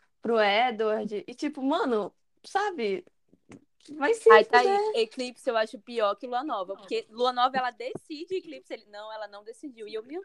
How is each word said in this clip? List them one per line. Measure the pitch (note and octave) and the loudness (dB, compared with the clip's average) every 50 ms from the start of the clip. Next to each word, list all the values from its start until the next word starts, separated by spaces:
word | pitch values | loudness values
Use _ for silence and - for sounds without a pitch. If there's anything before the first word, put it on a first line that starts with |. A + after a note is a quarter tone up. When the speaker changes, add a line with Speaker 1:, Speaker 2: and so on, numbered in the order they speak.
| _ _ _ _ | _ _ _ _
Speaker 1:
pro | - A3 A#3 A3 | -4 0 2 4
Edward. | G#3+ G3+ G3+ G#3+ B3 B3+ A3+ G#3 A3 G#3+ G#3+ A3 G#3+ G#3 G#3+ G3+ - | 4 4 4 4 2 2 0 0 0 0 0 -2 -4 -4 -6 -8 -8
E | - B3 | -10 -10
tipo, | - D#4 D4 D4 C#4 | -6 -6 -6 -4 -4
mano, | C4 C4+ D4+ F4+ G4 C4+ A#3 G#3+ G3 - - _ _ _ _ _ - | -2 0 0 0 0 2 0 0 0 -2 -8 _ _ _ _ _ -10
sabe? | - - F#4+ G#4 G#4 F4+ D4 A3+ G3+ F#3+ - - _ _ _ _ _ _ _ _ - - - _ _ _ _ _ - D4 | -4 -2 -2 -2 -2 -4 -4 -2 -2 -4 -4 -6 _ _ _ _ _ _ _ _ -20 -20 -20 _ _ _ _ _ -16 -8
Vai | D#4 C4+ F4 A#4 | -4 0 0 0
se | A4+ - A4 | 4 8 10
Speaker 2:
Ai, | A4 A4 A4 | 10 10 8
tá | - - B3 | 8 4 4
aí. | B3 | 4
Speaker 1:
fuder. | G4 G4 G4+ G#4 G#4+ G#4+ A#3 | 4 2 2 2 0 0 0
Speaker 2:
Eclipse | A3 G#3+ - C4 B3 B3 A#3 - - C4 | -2 -2 -2 -8 -8 -8 -8 -8 -4 -2
eu | A#3 | 0
acho | A3 A3 A3 - A3 | 0 0 -2 -4 -14
pior | - - A#3+ A#3 G#3+ G3+ G3+ | -14 -8 -4 0 0 0 0
que | - - | -2 -6
Lua | B3 A#3+ B3 | -6 -6 -4
Nova. | C#4 D#4 B3 G3+ F#3 F3+ G3 | -4 -4 -4 -6 -6 -6 -10
Porque | F#3+ - - A#3+ A3 A3 - | -12 -10 -6 -6 -6 -6 -6
Lua | G#3+ A3+ B3 B3+ B3 | -6 -2 -2 0 2
Nova, | B3 A#3+ C4 C4 | 2 0 2 2
ela | C4 B3+ B3 | 0 -4 -4
decide, | A#3+ - A#3 C4+ - - - - D#4+ C#4+ E4+ G4 F#4 | -6 -8 -10 -10 -10 -10 -12 -12 -12 -12 -10 -6 -6
Eclipse, | F#4 - E4 C#4 - - - D4 | -8 -8 -8 -16 -16 -14 -14 -14
ele, | A#3 - G#3 | -14 -14 _
não, | G#3 G#3 G#3+ A3 | -18 -16 -14 -12
ela | A3 A3 G#3+ | -10 -10 -10
não | G3+ G3+ G3+ G#3 | -12 -12 -16 -18
decidiu. | A3 A#3+ - - C#4+ A#3 A3+ G#3+ | -18 -18 -16 -16 -16 -14 -14 -14
E | G#3+ A3 | -10 -10
eu, | A3 A3 | -10 -10
meu | B3+ D4 F4+ | -10 -12 -12